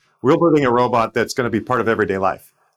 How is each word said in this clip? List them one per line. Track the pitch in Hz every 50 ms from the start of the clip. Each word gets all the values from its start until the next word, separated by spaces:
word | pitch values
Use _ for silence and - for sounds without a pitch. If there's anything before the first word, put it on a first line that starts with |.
| _ _ _ _
We're | 123 131 165
building | 170 175 165 156 147 139
a | 123
robot | 120 123 123 117 120 117 110 110 -
that's | 120 107 - -
gonna | - 123 117
be | 113 104
part | 107 - 123 120
of | 104
everyday | 117 110 101 104 90 95
life. | 95 98 92 65 - - _ _ _ _ _ _